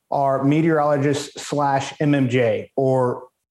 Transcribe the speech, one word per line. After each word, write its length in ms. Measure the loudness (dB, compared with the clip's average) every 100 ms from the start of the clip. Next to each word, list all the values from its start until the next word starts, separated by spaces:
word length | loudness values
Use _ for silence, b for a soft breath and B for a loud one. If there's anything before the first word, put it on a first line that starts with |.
| -6
are 320 | -2 0 0
meteorologist 960 | 2 2 2 2 2 2 0 -2 -4 -12
slash 540 | -6 -2 0 -2 -4 -2
M 120 | 0
M 140 | 2 2
J 440 | 2 0 0 -4 -2
or 520 | 0 2 0 -4 -10 _ _